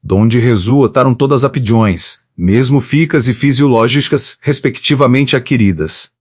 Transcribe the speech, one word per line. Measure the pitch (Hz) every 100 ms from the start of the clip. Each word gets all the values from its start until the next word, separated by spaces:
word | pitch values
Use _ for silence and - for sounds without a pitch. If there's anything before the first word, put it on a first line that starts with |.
donde | - 95 113 120
resultaram | 123 107 101 139 113 135 131
todas | 120 139 139
as |
aptidões, | 135 139 110 113 107 82 - - _ -
mesmo | 90 113 127 143
físicas | - 143 160 151 123
e |
fisiológicas, | 113 143 127 143 113 117 139 - 143 - -
respectivamente | - 139 135 - - 139 131 131 139
adquiridas. | 131 - 127 101 80 78 - - _